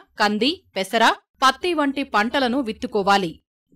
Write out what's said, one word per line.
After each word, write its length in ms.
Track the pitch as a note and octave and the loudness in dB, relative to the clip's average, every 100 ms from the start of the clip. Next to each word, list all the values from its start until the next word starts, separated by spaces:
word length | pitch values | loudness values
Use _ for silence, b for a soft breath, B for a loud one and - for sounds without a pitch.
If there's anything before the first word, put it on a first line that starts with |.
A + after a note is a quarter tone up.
| - - | -4 -2
కంది, 360 | G#3 G#3 B3 F4+ _ - | 0 0 -2 -4 _ -8
పెసర, 300 | F#3+ A3+ A3+ D#4 _ - | -2 2 2 2 _ 0
పత్తి 280 | C4 C4+ F4+ | 0 0 -2
వంటి 280 | E4 C#4+ C4+ C#4 G#3 | -2 -2 -2 -2 0
పంటలను 440 | A3 D4 C4 B3 | 0 0 0 -2
విత్తుకోవాలి. 720 | A#3 G#3+ A#3 G#3+ G3 G3 F3+ - _ _ _ | -4 -6 -6 -2 2 2 0 -8 _ _ _